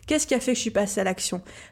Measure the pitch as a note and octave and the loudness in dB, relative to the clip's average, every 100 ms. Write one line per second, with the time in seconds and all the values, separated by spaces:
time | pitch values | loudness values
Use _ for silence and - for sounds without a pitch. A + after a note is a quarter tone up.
0 | - D4+ - B3+ B3+ B3 A3+ G#3 G3+ G3+ | 0 0 2 0 2 0 0 0 0 0
1 | F#3+ F#3 - F3+ - - - | 0 0 -2 -4 -6 -16 -18